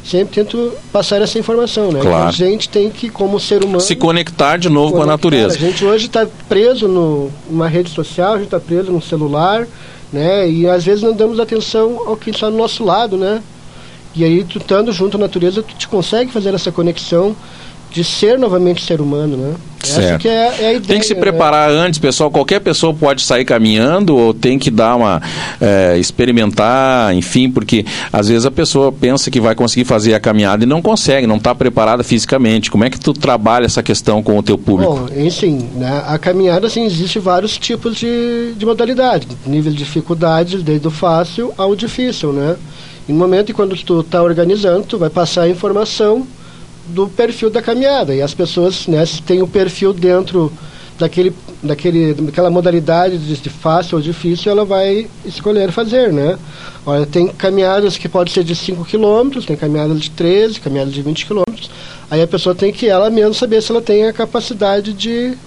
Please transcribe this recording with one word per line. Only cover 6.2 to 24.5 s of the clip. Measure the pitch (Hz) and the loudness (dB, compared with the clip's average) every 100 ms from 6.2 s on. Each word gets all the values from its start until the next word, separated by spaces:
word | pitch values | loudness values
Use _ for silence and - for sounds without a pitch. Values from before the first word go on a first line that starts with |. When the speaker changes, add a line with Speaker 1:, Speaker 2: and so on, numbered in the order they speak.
| 214 - - | -2 -4 -2
Speaker 1:
preso | 190 233 254 208 | 2 2 2 0
no, | 185 165 147 139 147 - | 2 2 0 -4 -10 -6
numa | 160 165 | -2 0
rede | 165 175 | 0 -2
social, | - 151 - 185 | -6 -8 -2 0
a | 214 | 0
gente | 202 | -2
tá | 180 | -6
preso | 160 170 190 | -2 -4 0
num | 175 | -4
celular, | - 160 151 147 175 214 233 - - - - | -2 -4 -2 0 0 0 -4 -12 -20 -20 -10
né? | 143 160 196 180 | -2 0 2 0
E | 165 175 | 2 2
às | 180 | 2
vezes | 170 208 | 2 2
não | 226 | 0
damos | 214 220 226 | 2 0 0
atenção | 220 226 - 226 220 240 233 | -2 -2 -2 0 0 -2 -6
ao | 214 | -6
que | - | -6
está | 208 214 | -4 -2
do | 220 | 0
nosso | 226 - | -2 -2
lado, | 214 190 233 190 | 0 0 0 -2
né? | 190 220 - - - - - - - 160 | -2 -4 -8 -20 -20 -20 -20 -20 -14 -2
E | |
aí, | 160 170 | 2 2
tu | 202 - | 0 -8
estando | - 196 233 | 0 0 0
junto | 175 190 214 | 0 -2 0
à | |
natureza, | 202 185 175 190 | -2 0 0 -2
tu | 214 - | -6 -12
te | - | -4
consegue | 208 165 220 254 | -4 0 -2 -2
fazer | 233 196 | -2 -2
essa | 190 190 | -2 -4
conexão | 170 170 165 - 170 196 214 - - - - - | -2 -2 -2 -2 0 0 -2 -12 -18 -18 -18 -10
de | 170 | -6
ser | 170 - 208 254 | -4 0 2 2
novamente | 247 180 180 175 | 2 2 2 0
ser | - 165 | -2 -2
humano, | 147 143 151 131 | 0 -2 -2 -2
né? | 135 170 - - | -4 -8 -12 -10
Essa | - 160 | -4 0
Speaker 2:
Certo. | 185 170 | 2 2
Speaker 1:
que | 220 | 0
é, | 226 233 247 220 | 2 0 0 0
é | 240 | 0
a | |
Speaker 2:
Tem | 190 208 | 2 0
que | 214 | 2
se | |
Speaker 1:
ideia, | 196 185 | 2 2
né? | |
Speaker 2:
preparar | 165 160 151 151 | 2 4 4 4
antes, | 151 180 156 | 2 2 0
pessoal. | 147 127 151 | 0 2 2
Qualquer | 156 139 196 | 2 2 0
pessoa | 196 156 165 | 0 0 0
pode | 156 147 135 | 2 2 2
sair | - 123 131 | 0 0 2
caminhando | 120 110 107 123 180 196 139 | 4 4 4 4 4 4 4
ou | 117 | 4
tem | 110 123 | 4 2